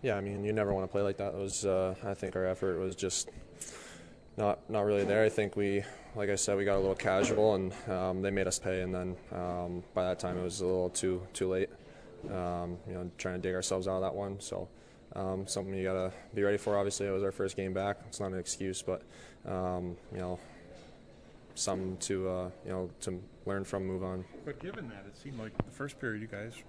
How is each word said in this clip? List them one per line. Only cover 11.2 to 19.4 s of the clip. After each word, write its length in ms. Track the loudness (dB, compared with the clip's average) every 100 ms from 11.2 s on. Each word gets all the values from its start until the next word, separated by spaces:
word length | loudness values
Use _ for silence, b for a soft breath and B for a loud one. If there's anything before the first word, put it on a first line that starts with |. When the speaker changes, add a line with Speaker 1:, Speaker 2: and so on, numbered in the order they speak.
| -2
Speaker 1:
too 160 | -2 2
late. 200 | 4 2 -4 B B B B -6
Um, 460 | -4 -2 -2 -2 -6 -6
you 60 |
know, 180 | -6 -6 -6
trying 180 | -4 -2
to 60 |
dig 120 | 0 0
ourselves 340 | 2 0 2
out 80 | 0
of 40 |
that 120 | 0 -2
one. 240 | -4 -6
So, 300 | -6 -6 -6 B B B B -6
um, 280 | -2 -2 -2
something 260 | -4 -2
you 100 | -2
gotta 300 | 0 0 0 -4 B
be 100 | 2
ready 140 | 4 4
for. 200 | 4 4
Obviously, 300 | 2 0 0
it 40 |
was 120 | 2
our 100 | 0
first 240 | 0 -2 0
game 160 | 0
back. 240 | 0 0 -2 -6
It's 140 | -4
not 100 | -2
an 80 | -2
excuse, 420 | -4 -2 -2 -2
but, 200 | -2 -4 -4 B B B